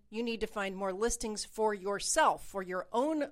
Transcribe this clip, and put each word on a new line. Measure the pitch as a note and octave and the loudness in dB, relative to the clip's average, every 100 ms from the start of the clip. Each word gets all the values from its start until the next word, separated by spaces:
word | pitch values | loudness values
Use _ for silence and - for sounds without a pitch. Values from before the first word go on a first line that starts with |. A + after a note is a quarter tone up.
| _ | _
you | G#3+ | -4
need | A#3+ A3+ | -2 -2
to | G#3+ | -4
find | G#3+ G3 | -4 -4
more | F#3+ G3 | -2 -4
listings | F#3+ A#3 - A#3 G#3 | 0 0 0 -4 -6
for | - - G#3+ | -6 0 0
yourself, | G#3 F#3 G3+ - - C#4+ D#3 - | 0 -2 -2 2 6 6 4 -2
for | G3 | -6
your | F3+ F#3 - | -4 -4 -2
own | A3+ C#4+ D#4+ C#4+ | 0 2 2 -2